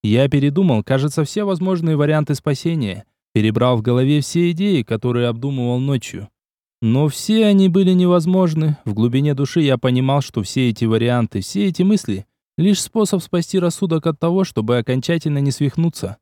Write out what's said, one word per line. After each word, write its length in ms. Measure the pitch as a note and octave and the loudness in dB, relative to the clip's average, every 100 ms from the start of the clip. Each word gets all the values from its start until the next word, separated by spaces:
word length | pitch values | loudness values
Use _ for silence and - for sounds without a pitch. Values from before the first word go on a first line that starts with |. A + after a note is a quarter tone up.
Я 260 | A2 A2+ C#3 | 2 2 2
передумал, 540 | C#3+ C#3+ C#3+ F#3+ A2 | 2 0 0 2 0
кажется, 400 | - C3+ D3 E3 | 0 -2 0 -2
все 220 | D3 G#3+ G3+ | -4 -4 -4
возможные 500 | F3+ F#3 F3+ E3 D3+ | -2 -2 -2 0 0
варианты 400 | D3 D#3 D3+ D3 | 0 0 -2 -4
спасения, 720 | - C#3 E3+ E3 A2 F#2+ - _ _ | -2 -2 -2 -2 -4 -6 -14 _ _
перебрал 420 | G#2+ G#2+ A2 B2 A#2+ | 0 0 2 2 2
в 60 | |
голове 400 | A2 B2 C3+ D3 | 2 0 2 0
все 300 | C#3+ E3+ F3 | 0 0 0
идеи, 320 | E3 G3+ E3+ | 0 0 0
которые 460 | A2 A2 B2 A#2+ A#2+ | -2 -4 -2 0 -2
обдумывал 500 | A2+ C3+ C3+ B2 B2 | -2 -6 -4 -2 -2
ночью. 500 | C3+ C3+ - - G#2+ _ _ _ _ _ | 0 -2 -4 -14 -16 _ _ _ _ _
Но 280 | A2+ B2+ D3+ | 0 2 0
все 360 | - - A3 G#3+ | -2 0 2 4
они 220 | G3 F#3+ | 4 4
были 240 | F3+ F#3 | 4 4
невозможны. 880 | F#3 F3+ F3+ E3 F#3 F3+ D#3 D#3 D3 - | 4 4 2 2 2 2 0 -2 -2 -4
В 80 | |
глубине 400 | G2+ A#2+ B2+ D3 | 0 2 2 0
души 280 | C#3 C#3+ F3 | 0 -2 0
я 160 | D3 B2 | 2 2
понимал, 440 | C3 B2+ C3 C#3 | 0 0 2 0
что 220 | - - | -2 -6
все 260 | G2 - B2+ | -4 0 0
эти 160 | G#2+ A2+ | 0 0
варианты, 560 | A2 A#2 B2 A2 G2+ | 2 2 0 -2 -4
все 260 | - G3 G3 | -6 -2 -2
эти 140 | E3+ | 0
мысли 440 | F#3 G#3 - F#2+ - _ _ - | 2 2 -2 -8 -10 _ _ -2
лишь 240 | F3+ G3 | 0 0
способ 400 | - A3+ G#3 F#3+ | -2 -2 0 -2
спасти 380 | - F3 E3 F#3+ | -2 -4 -2 -2
рассудок 480 | F3 - F#3 D#3+ E3 | -2 -2 -2 0 -2
от 120 | D3+ | -2
того, 260 | E3+ F#3 F#3 | -2 0 -2
чтобы 320 | - G#2+ B2 | -2 0 0
окончательно 600 | A2+ B2+ B2 E3+ D#3 C#3+ | 0 -2 0 -2 -2 -2
не 120 | C#3 | -2
свихнуться. 680 | - C#3+ - E3 - - G#2+ | 0 -2 0 -2 -2 -10 -10